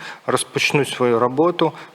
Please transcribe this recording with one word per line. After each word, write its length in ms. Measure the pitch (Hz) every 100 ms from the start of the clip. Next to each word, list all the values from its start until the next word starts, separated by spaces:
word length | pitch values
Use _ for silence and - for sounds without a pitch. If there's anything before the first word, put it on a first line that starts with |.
| - - -
розпочнуть 640 | 123 - - - 147 127
свою 300 | - 123 117
роботу, 540 | 123 131 170 170 160 - -